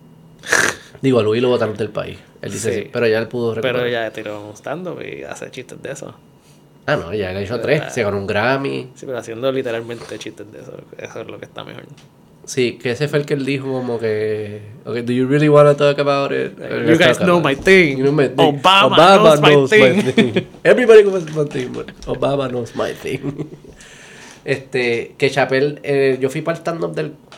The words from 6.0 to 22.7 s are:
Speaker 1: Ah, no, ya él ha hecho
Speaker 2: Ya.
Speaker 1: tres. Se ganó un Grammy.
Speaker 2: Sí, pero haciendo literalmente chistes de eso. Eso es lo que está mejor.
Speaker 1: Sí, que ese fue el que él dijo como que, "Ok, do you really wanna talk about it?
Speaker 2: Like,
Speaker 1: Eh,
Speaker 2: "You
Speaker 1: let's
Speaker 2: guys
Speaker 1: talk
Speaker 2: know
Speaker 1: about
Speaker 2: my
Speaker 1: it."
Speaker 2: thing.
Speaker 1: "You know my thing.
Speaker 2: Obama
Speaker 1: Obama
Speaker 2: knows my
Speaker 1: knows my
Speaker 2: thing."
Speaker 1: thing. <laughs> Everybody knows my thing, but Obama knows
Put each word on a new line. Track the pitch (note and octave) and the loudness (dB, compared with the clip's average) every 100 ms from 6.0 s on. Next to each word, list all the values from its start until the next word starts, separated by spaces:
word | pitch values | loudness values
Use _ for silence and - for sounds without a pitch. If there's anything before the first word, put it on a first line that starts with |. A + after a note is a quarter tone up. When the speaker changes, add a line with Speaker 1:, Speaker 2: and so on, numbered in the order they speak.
| - - _ _ _ _ _ _ - | -16 -20 _ _ _ _ _ _ -6
Speaker 1:
Ah, | D3 | -4
no, | E2+ | -4
ya | G#2+ F#2 | -8 -6
él | F#2+ | -6
ha | |
hecho | G2 A#2+ | -6 -6
Speaker 2:
Ya. | |
Speaker 1:
tres. | A2+ D3+ - | -2 -2 -2
Se | B2+ | -4
ganó | G2+ G2+ | -4 -4
un | F#2+ | -4
Grammy. | G2+ A#2 C3+ C#3 C3+ B2+ - | -2 0 -2 -4 -8 -10 -16
Speaker 2:
Sí, | - | -12
pero | A#2+ | -10
haciendo | A2+ A2 C3+ | -10 -6 -4
literalmente | C3 A#2+ A2+ A#2 A#2 - A2 | -4 -4 -6 -8 -12 -14 -14
chistes | A2+ - G#2 | -14 -16 -18
de | - | -18
eso. | - - - - | -18 -20 -20 -18
Eso | - - | -16 -14
es | G#2+ | -16
lo | G#2 | -16
que | - | -18
está | A2+ | -16
mejor. | G#2+ - - - - _ _ _ - | -16 -16 -20 -20 -20 _ _ _ -10
Speaker 1:
Sí, | C3 A#2+ - | -4 -2 -2
que | B2+ | -6
ese | A#2+ C#3+ | -4 -2
fue | D3 | -2
el | D3 | -2
que | |
él | C#3+ | -4
dijo | C3 C#3 C3+ | -2 -4 -4
como | C3 B2 A2+ | -6 -4 -4
que, | A2+ G#2+ G#2+ G#2+ G#2 G#2 G2+ - - | -2 -2 -4 -6 -8 -12 -16 -18 -8
"Ok, | A#2 | -6
do | A#2 | -2
you | B2 C3 | 0 2
really | D3 D3+ | 2 6
wanna | D3 D3 C#3+ | 6 6 6
talk | C#3+ C#3+ | 2 2
about | C#3+ C#3 C#3 | 0 0 0
it? | C3 C3 - | -2 -4 -8
Speaker 2:
Like, | B2+ B2 | -8 -2
Speaker 1:
Eh, | |
Speaker 2:
"You | A#2+ | 2
Speaker 1:
let's | D#3+ | 4
Speaker 2:
guys | E3 - | 4 4
Speaker 1:
talk | F3+ | 2
Speaker 2:
know | F3 | 2
Speaker 1:
about | D#3 | 2
Speaker 2:
my | |
Speaker 1:
it." | C3+ | 0
Speaker 2:
thing. | F#3+ F#3+ D#3 C3+ | 4 6 4 2
Speaker 1:
"You | |
know | C#3 | 0
my | D3+ C3 | 2 0
thing. | C3+ | 4
Speaker 2:
Obama | D#3+ C#3+ F3+ F#3+ G#3+ F3 | 2 4 4 4 4 6
Speaker 1:
Obama | F3 G3+ | 8 8
Speaker 2:
knows | G#3+ D3 | 8 6
my | D3+ | 6
Speaker 1:
knows | C#3+ C3+ | 6 6
my | G#3+ | 6
Speaker 2:
thing." | - F#3 C3 A3+ B2 | 6 4 0 2 2
Speaker 1:
thing. | F3 - - | 0 -6 -2
<laughs> | |
Everybody | D#3+ A#3+ A#3 A3 | 2 4 8 8
knows | G3+ F#3+ D#3 D#3 | 8 2 -4 -4
my | C#3+ | -4
thing, | C#3 B2 | -4 -8
but | A#2+ - - - | -8 -12 -14 -10
Obama | B2+ C3+ C#3 C3 | -4 -2 -2 -4
knows | B2 A2+ | -6 -8